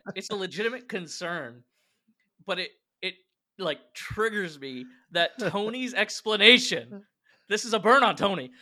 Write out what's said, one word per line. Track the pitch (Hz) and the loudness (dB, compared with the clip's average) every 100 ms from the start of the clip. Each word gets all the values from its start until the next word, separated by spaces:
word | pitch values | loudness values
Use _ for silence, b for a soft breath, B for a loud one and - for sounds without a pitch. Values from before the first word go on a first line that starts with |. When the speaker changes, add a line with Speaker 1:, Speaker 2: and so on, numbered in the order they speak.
| - | -10
Speaker 1:
<laughs> | - | -12
Speaker 2:
it's | - | -8
a | 208 | -6
legitimate | 185 147 226 254 247 | -6 -4 -6 -6 -8
concern, | 202 160 - 175 170 127 120 _ _ _ _ _ _ _ _ - | -10 -8 -8 -6 -6 -8 -14 _ _ _ _ _ _ _ _ -6
but | 180 | -4
it, | 175 - _ _ | -6 -12 _ _
it, | 185 180 _ _ _ - | -10 -10 _ _ _ -6
like, | 180 143 - | -4 -4 -10
triggers | - - - 220 208 180 147 | -16 -8 -2 -2 -2 -6 -8
me | 135 127 127 B B | -10 -10 -12 B B
that | 170 170 - | 0 0 0
Speaker 1:
<laughs> | |
Speaker 2:
Tony's | 196 202 214 247 254 | -2 -2 -2 -4 -4
explanation, | - 202 - 220 214 208 247 - 156 117 196 - _ b b - | -2 -4 -4 0 6 8 8 4 -4 -6 -16 -20 _ b b -4
this | 208 240 | -4 -2
is | |
a | 214 | 0
burn | 196 269 | 6 6
on | 233 156 | 6 2
Tony, | 202 180 127 B | 0 0 -6 B